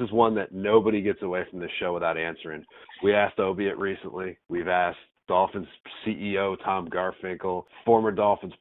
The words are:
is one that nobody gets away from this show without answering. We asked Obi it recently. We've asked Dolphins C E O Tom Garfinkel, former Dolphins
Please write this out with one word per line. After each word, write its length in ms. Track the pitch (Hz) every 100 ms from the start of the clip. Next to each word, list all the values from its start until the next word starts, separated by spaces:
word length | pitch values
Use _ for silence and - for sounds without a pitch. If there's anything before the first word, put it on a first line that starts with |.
is 100 | 117
one 240 | 110 113 110
that 140 | 95
nobody 520 | 95 101 110 107 104
gets 180 | 98 95
away 240 | 98 90 87
from 100 | 90
this 100 | 85 -
show 140 | 92
without 240 | 87 85 80
answering. 480 | 82 80 82 78 - - - -
We 100 | 98
asked 240 | 104 101 -
Obi 280 | 95 92 98
it 120 | -
recently. 600 | 98 95 95 90 95 87 -
We've 200 | 87 87
asked 280 | 90 87 87 - _ -
Dolphins 400 | 92 95 101 85 - - -
C 60 | 110
E 280 | 95 101 98
O 180 | 98 92
Tom 240 | - 95 85
Garfinkel, 760 | 90 92 - 95 87 92 90 - -
former 260 | - 113 110
Dolphins 440 | 101 104 98 95 -